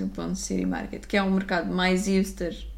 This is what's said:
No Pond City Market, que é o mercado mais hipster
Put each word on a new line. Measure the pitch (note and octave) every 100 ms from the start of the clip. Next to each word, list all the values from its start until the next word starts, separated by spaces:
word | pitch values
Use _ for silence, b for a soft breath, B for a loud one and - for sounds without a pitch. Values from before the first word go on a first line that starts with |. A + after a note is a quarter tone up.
No | F#3+
Pond | - E3+ F#3
City | - F#3 -
Market, | - G#3 - -
que | G3+
é |
o | F#3+
mercado | F#3+ F#3+ F3+ G3
mais | F3+ F#3 F#3 G3
hipster | F#3+ F#3+ - E3+ - -